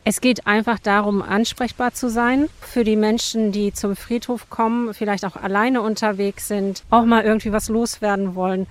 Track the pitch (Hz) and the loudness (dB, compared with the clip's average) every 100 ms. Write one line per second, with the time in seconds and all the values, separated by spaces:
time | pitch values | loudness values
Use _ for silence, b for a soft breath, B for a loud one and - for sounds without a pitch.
0 | - - 254 233 - 214 220 220 214 202 | -4 0 2 2 2 0 2 -2 2 2
1 | 208 202 - 196 233 - 247 - 247 - | 2 0 0 0 0 -2 -6 -2 -2 -2
2 | 247 226 240 262 302 - - 247 220 214 | -2 0 2 2 0 -4 -6 0 2 4
3 | 214 233 - 226 220 202 202 - 202 196 | 4 2 -2 0 0 0 -2 -2 -4 -4
4 | - 233 - 240 - - 226 240 233 208 | -4 -6 -4 -8 -6 -2 0 0 -4 -4
5 | 208 202 190 - 196 196 233 254 214 208 | -2 -2 -4 -6 -2 0 2 2 0 0
6 | 214 196 202 - - 208 196 190 - 233 | -2 0 -4 -4 -4 -2 -2 -4 2 4
7 | 233 233 208 220 220 208 - 226 233 - | 6 4 4 0 0 -4 0 -2 -2 -2
8 | 208 196 196 185 185 190 190 | -2 0 -2 -2 -2 -2 -4